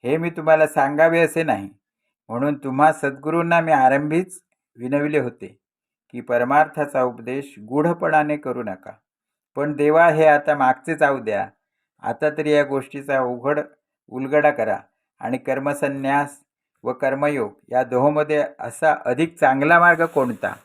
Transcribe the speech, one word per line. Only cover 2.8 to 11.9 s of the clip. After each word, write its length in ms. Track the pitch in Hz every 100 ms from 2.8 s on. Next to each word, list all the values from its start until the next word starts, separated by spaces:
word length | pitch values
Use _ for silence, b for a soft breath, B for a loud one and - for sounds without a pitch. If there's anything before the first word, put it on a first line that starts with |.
| 156
सद्गुरूंना 680 | 156 139 139 147 170 170 170
मी 100 | 165
आरंभीच 680 | 160 160 139 151 160 185 - _ _ _ 117
विनविले 420 | 123 143 151 151
होते 400 | 123 - 98 _ _ _ _ _ _
की, 100 | 123
परमार्थाचा 800 | - 120 123 147 151 - 143 139
उपदेश 520 | 127 117 117 135 139 -
गूढपणाने 800 | 107 139 160 170 175 156 151 147
करू 260 | 131 123
नका. 280 | 107 92 - - _ _ _ _ _ -
पण 180 | 147
देवा, 340 | 147 147 160 170
हे 180 | 156 156
आता 300 | 147 151 143
मागचे 400 | 131 - - 156
जाऊ 240 | 143 135
द्या, 280 | 110 101 - _ _ _ _